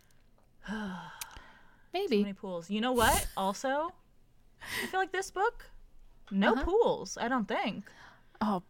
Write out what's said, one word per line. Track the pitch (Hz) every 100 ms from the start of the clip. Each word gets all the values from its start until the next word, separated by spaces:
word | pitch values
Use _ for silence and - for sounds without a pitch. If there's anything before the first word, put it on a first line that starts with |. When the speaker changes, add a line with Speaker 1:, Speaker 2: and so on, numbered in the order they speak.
| - - _ _ _ _ -
Speaker 1:
<sighs> | 214 208 180 165 - - - - - - - -
Speaker 2:
Maybe. | 359 392 208
Speaker 1:
So |
many | 202
pools. | 196 196 175 165
You | 208
know | 247
what? | 247 226 330 -
Speaker 2:
<laughs> | -
Speaker 1:
Also, | 196 202 262 277 339 - _ _ - _ - - - -
I | 233
feel | 370
like | 381
this | 370 381
book, | - 381 - - - - - - - -
no | 196 220
Speaker 2:
Uh-huh. | 269
Speaker 1:
pools, | 330 415 185 - 185 -
I | 233
don't | 262 202
think. | 277 247 190 - - - - - -
Speaker 2:
Oh, | 214 185 -